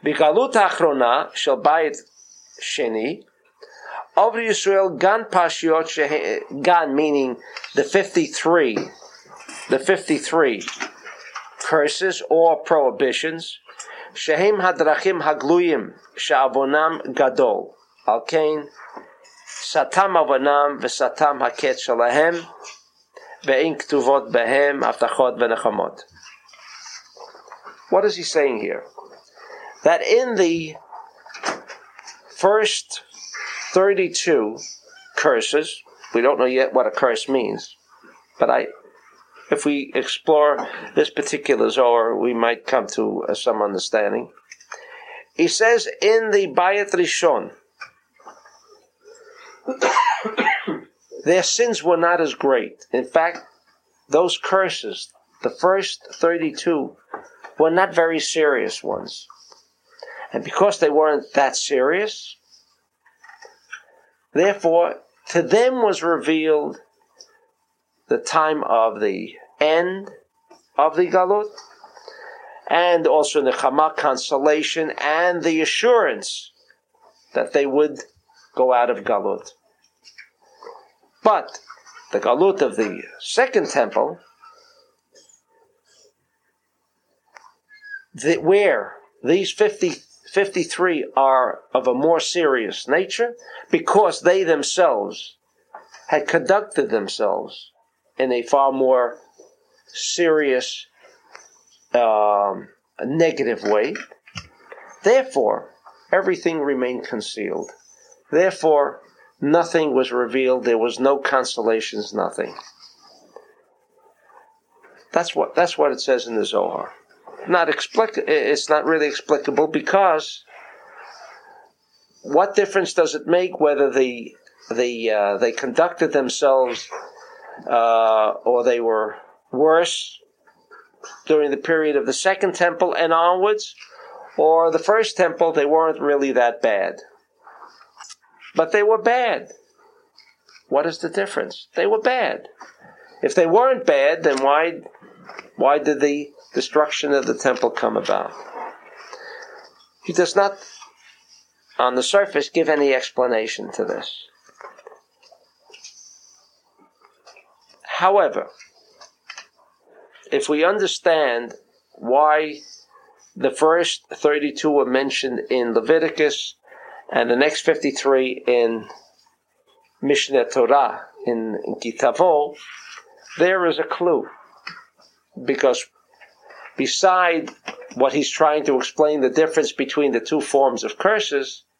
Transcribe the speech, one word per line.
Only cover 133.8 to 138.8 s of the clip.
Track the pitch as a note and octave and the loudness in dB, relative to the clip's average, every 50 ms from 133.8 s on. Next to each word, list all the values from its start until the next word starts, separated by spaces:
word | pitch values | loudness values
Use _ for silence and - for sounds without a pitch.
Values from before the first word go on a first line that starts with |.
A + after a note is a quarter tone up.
| - - - - - - - - - - - | -20 -20 -20 -20 -20 -20 -20 -20 -20 -14 -2
or | - D3+ D#3 D#3+ E3 E3 E3 | 2 4 4 4 4 4 2
the | D#3+ D#3+ | 2 0
First | - - G#3 A3 A3 G#3 - | 2 2 2 2 2 -2 0
Temple, | - F3+ E3 E3 - F3 E3 | 0 0 0 2 0 0 2
they | D#3+ D#3 C#3+ | 2 0 2
weren't | C#3+ D#3 D#3+ E3 D#3+ D#3 A2+ | 4 4 4 4 2 0 0
really | C#3+ C#3+ C#3+ C#3+ C#3 C#3 | 0 0 2 2 2 0
that | B2+ C3 A#2+ A#2+ A#2+ - | 2 2 2 2 0 0
bad. | - A#2 G#2+ G2 F#2 F2 - - - - _ _ _ _ _ _ _ - - - - - _ _ - _ _ - - - - _ _ _ _ _ - - _ | 0 0 0 0 -2 -2 -6 -10 -18 -20 _ _ _ _ _ _ _ -20 -20 -20 -20 -20 _ _ -20 _ _ -20 -20 -20 -20 _ _ _ _ _ -20 -6 _
But | D#3 D#3+ D#3+ | -2 -2 2
they | - G#3 | 2 2